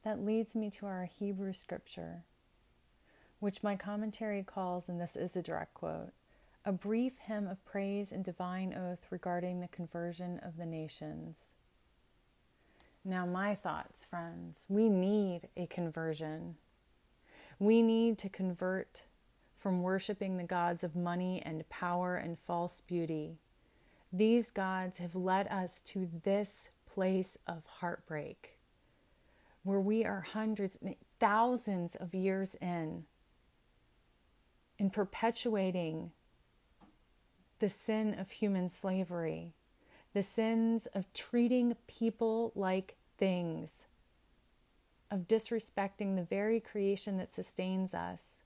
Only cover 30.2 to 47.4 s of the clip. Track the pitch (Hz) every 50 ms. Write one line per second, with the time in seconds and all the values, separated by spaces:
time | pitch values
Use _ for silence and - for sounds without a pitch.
30.2 | 180 - - 214 214 220 220 208 202 190 - - - 196 - - - _ _ _
31.2 | - 202 202 220 233 247 247 240 - 214 196 180 175 170 - - - 170 - 190
32.2 | 185 196 190 190 190 185 - - - 180 175 170 160 156 170 175 156 - _ _
33.2 | _ _ _ _ _ _ _ _ _ _ _ _ _ _ _ _ _ _ _ _
34.2 | _ _ _ _ _ _ _ _ _ _ _ - 196 196 190 214 196 190 - -
35.2 | - 233 233 - - 247 214 202 190 185 180 180 170 160 160 160 170 170 - _
36.2 | _ _ _ _ _ _ _ _ _ _ _ _ - - _ _ _ _ _ _
37.2 | _ _ _ _ _ _ _ _ 220 196 - - - - 220 214 220 214 202 -
38.2 | 196 - - - 220 202 196 185 180 180 - - - 190 185 190 185 165 175 170
39.2 | 165 160 160 160 170 170 - _ _ _ _ _ _ - - - - _ _ 202
40.2 | 196 - - 226 220 226 226 226 226 226 226 226 - - - 202 185 - _ -
41.2 | - - - 240 240 240 254 254 240 240 233 - - - - - 226 226 226 -
42.2 | 233 220 220 226 233 226 - - 196 185 185 190 190 - - _ _ _ _ -
43.2 | 202 190 180 180 175 170 160 160 165 160 - - - - _ _ _ _ _ _
44.2 | _ _ _ _ _ _ _ _ _ _ _ _ _ _ _ _ _ _ 208 190
45.2 | 175 - 226 220 220 - 233 226 - - - - 196 196 - - 208 196 190 185
46.2 | 175 170 196 196 202 214 226 226 226 - - 214 196 196 202 190 - 208 196 190
47.2 | 185 - - -